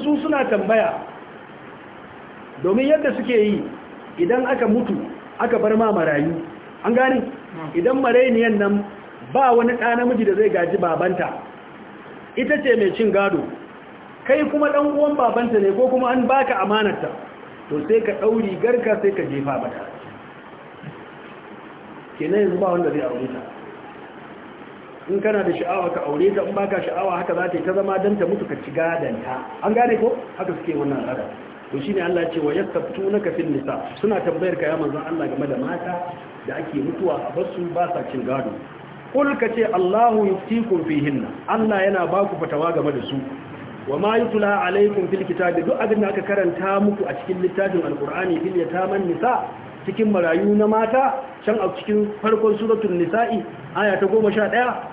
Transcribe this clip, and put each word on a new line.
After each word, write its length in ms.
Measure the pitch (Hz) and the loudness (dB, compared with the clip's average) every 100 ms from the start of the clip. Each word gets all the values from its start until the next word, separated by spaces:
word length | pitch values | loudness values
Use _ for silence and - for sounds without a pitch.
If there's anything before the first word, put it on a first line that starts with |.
su 160 | 285 294 | 0 0
suna 240 | 311 285 202 | 2 2 2
tambaya, 420 | 208 190 220 - - - - - - - - - - - - - - - - - - | 2 4 4 2 -2 -10 -14 -18 -18 -18 -20 -18 -18 -18 -18 -18 -18 -18 -18 -18 -4
domin 260 | 170 220 269 | 2 2 4
yadda 260 | 311 294 - | 4 4 0
suke 140 | 247 | 2
yi 300 | 233 214 180 - - - - - - | 4 4 2 -2 -10 -16 -18 -12 -2
idan 260 | 175 247 254 | 2 2 2
aka 200 | 254 220 | 2 4
mutu 260 | 233 208 156 - - - - | 2 2 -2 -4 -12 -14 -4
aka 200 | 226 233 | 0 2
bar 160 | 214 220 | 4 4
ma 140 | 220 | 4
marayu, 420 | 185 160 147 160 165 - - - - | 4 2 2 0 -2 -6 -12 -18 -6
an 60 | 196 | 0
gane? 300 | 240 262 254 - - - 160 151 | 4 4 2 -2 -10 -14 -12 -4
Idan 280 | 170 214 269 | 0 2 4
marainiyan 560 | 247 247 254 226 233 208 | 4 6 6 6 4 4
nan 260 | 202 202 202 - - - - | 2 2 -2 -12 -18 -18 -2
ba 200 | 247 262 | 4 6
wani 180 | 240 233 | 6 4
ɗa 240 | 240 233 240 | 2 2 2
namiji 280 | 247 226 202 | 2 4 4
da 80 | |
zai 160 | 190 214 | 4 4
gaji 260 | 180 170 190 | 4 2 2
babanta, 560 | 175 156 180 185 143 - - - - - - - - - - - | 2 2 2 0 -2 -6 -12 -18 -18 -18 -18 -18 -18 -18 -10 -4
ita 240 | 262 294 | 2 2
ce 140 | 285 220 | 4 4
mai 160 | 196 - | 4 4
cin 160 | 214 | 4
gado, 320 | 196 196 160 - - - - - - - - | 4 4 2 -2 -10 -16 -18 -20 -20 -20 -10
kai 180 | - 294 302 | 2 2 4
kuma 160 | 294 294 | 2 4
ɗan 220 | 294 294 285 | 4 2 2
uwan 160 | 294 | 2
babanta 440 | 294 233 233 233 220 | 4 2 2 2 4
ne 100 | 196 | 4
ko 160 | 196 254 | 4 4
kuma 200 | 254 254 | 4 2
an 160 | 254 226 | 2 4
baka 280 | 269 262 214 | 4 4 0
amanarta, 500 | 190 214 208 - 165 - - - - - - | 2 2 2 0 -6 -8 -14 -18 -18 -16 -6
to 100 | 147 - | -4 2
sai 160 | 226 | 2
ka 100 | 208 - | 2 0
ɗau 200 | 220 226 | 2 2
rigarka 560 | 202 180 233 240 220 208 | 0 0 2 2 2 2
sai 100 | 202 | 2
ka 80 | 185 | 0
jefa 320 | 139 139 139 127 | -2 -2 -2 -2
mata. 260 | - - - - - - - - - - - - - - - - - - - - - - - - - - | -4 -8 -12 -14 -16 -18 -18 -20 -20 -20 -18 -16 -16 -16 -18 -18 -18 -18 -18 -18 -18 -18 -18 -18 -16 -8
Kenan 220 | 156 202 | 0 4
yanzu 180 | 190 180 | 4 2
ba 100 | 190 | 2
wanda 160 | 175 160 | 2 2
zai 100 | 147 | 0
aure 240 | 131 123 127 | -2 -4 -6
ta. 120 | - - - - - - - - - - - - - - - - - - | -8 -12 -14 -16 -16 -16 -18 -18 -18 -18 -18 -18 -18 -18 -18 -18 -14 -2
In 120 | 196 | 0
kana 220 | 214 208 | 2 2
da 100 | 180 | 2
sha'awa 380 | 165 175 196 175 | 0 0 0 0
ka 100 | 170 - | -2 -2
aure 240 | 147 196 | 2 4
ta, 80 | 196 | 4
in 80 | 190 | 0
baka 280 | 202 196 190 | -2 0 -2
sha'awa 340 | - 180 196 175 | -2 -2 -2 -2
haka 160 | 175 | -2
za 140 | 175 180 | 0 0
ta 80 | 165 | -2
yi 80 | |
ta 80 | 185 | 0
zama 260 | 190 196 190 | 0 2 2
don 180 | 202 208 | 2 2
ta 80 | 170 | 2
mutu 180 | 202 - | 0 -2
ka 80 | 143 | -6
ci 60 | - | -4
gadanta. 720 | 151 165 170 131 113 - 131 - - | 0 0 0 -2 -4 -6 -8 -10 -4
An 100 | 202 | 0
gane 240 | 220 240 220 | 4 4 4
ko? 180 | 233 - - - | 2 0 -8 -8
Haka 160 | 185 151 | -6 -4
suke 160 | 175 147 | -4 -2
wannan 240 | 139 131 | 0 -2
al'ada. 220 | 123 127 - - - - - | -4 -6 -8 -10 -16 -16 -8
To 80 | 139 | -6
shi 120 | 202 | -2
ne 60 | 190 | 0
Allah 200 | 175 170 | 0 0
ya 80 | 165 | 0
ce, 80 | 165 | 0
"Wa 120 | 147 | 0
yastaftunaka 800 | 170 - 170 - 190 196 208 175 | 0 -2 -4 -4 -4 0 0 0
fin 180 | 170 156 | -2 -2
nisa." 280 | 135 135 123 - - | -2 -2 -6 -8 -2
Suna 200 | 208 190 | 0 0
tambayar 360 | 170 160 180 170 | 0 0 -2 0
ka 80 | 151 | -2
ya 100 | 160 | -2
manzon 260 | 143 151 156 | -2 -4 -4
Allah 200 | 165 151 | -4 -4
game 180 | 139 143 | -2 -4
da 80 | 127 | -2
mata 560 | 156 175 180 180 - - - - - | -4 -6 -6 -6 -6 -10 -16 -12 -10
da 80 | 151 | -8
ake 200 | 156 143 | -6 -4
mutuwa 380 | 170 - 180 147 | -4 -2 -2 -2
a 160 | 104 | -4
basu 280 | 147 180 185 170 | -4 -4 -4 -4
ba 160 | 165 175 | -2 -2
sa 80 | 156 127 | -2 -4
cin 140 | 131 127 | -6 -2
gado. 240 | 135 113 98 - - - - - | -2 -4 -8 -14 -16 -18 -18 -2
Kul 240 | 262 277 277 | 2 2 2
ka 100 | 220 | 0
ce, 100 | 226 214 | 0 0
"Allahu 540 | 185 180 214 240 214 202 | 2 2 6 6 6 2
yuftikum 580 | 190 - 233 220 175 | 0 -2 -2 0 0
fihinna." 440 | 156 147 143 131 104 - - | 2 0 0 -2 -4 -8 -2
Allah 360 | 220 220 202 196 | 0 2 4 2
yana 180 | 190 165 | 2 2
ba 200 | 185 196 | 2 0
ku 80 | 165 | -2
fatawa 360 | 147 147 165 | -4 0 0
game 180 | 165 147 | 0 0
da 80 | 131 117 | -2 -4
su. 100 | 135 127 - - - - - - | -6 -6 -12 -14 -14 -14 -12 -4
"Wa 80 | 147 | 0
ma 180 | 202 233 | 2 2
yutla 420 | 233 214 202 196 180 | 2 2 2 2 2
alaikum 420 | 196 208 202 175 | 4 4 4 0
fil 160 | 190 | -2
kitabi." 380 | 180 175 180 - | -2 0 0 0
Duk 160 | - - | 0 0
abin 200 | 220 214 | 2 2
da 80 | 196 | 2
aka 120 | 202 | -2
karanta 580 | - 202 175 175 190 196 | 0 2 2 0 0 2
muku 240 | 208 202 185 | 2 0 -4
a 60 | |
cikin 260 | - - 185 | -4 -4 -2
littafin 400 | 180 196 196 180 147 | 0 0 0 0 -2
Alqur'ani, 520 | 143 139 170 185 160 | -2 -4 -2 0 0
fil 140 | 180 180 | 0 0
yataman 460 | 165 175 190 196 180 | 0 -2 0 0 0
nisa, 400 | 165 233 240 - - - - 190 | 0 2 0 -2 -10 -16 -10 -6
cikin 240 | 190 214 | 0 2
marayu 440 | 196 165 170 208 208 | 4 4 4 4 4
na 100 | 214 | 4
mata, 560 | 220 220 262 269 - - - | 4 4 4 2 0 -8 -6
can 100 | - | -2
a 140 | 220 185 - | 0 0 -4
cikin 320 | - 208 208 - | 0 2 2 0
farkon 380 | 214 220 220 202 | 0 4 4 2
suratul 320 | 220 220 202 175 | 2 2 2 0
Nisa'i, 440 | 170 220 226 214 - - - 180 | 0 0 0 -2 -4 -12 -8 0
aya 200 | 208 185 | 0 2
ta 80 | 196 | 2
goma 240 | 220 208 | 4 4
sha 160 | 214 202 | 2 2
ɗaya, 240 | 220 247 - - | 2 0 -2 -10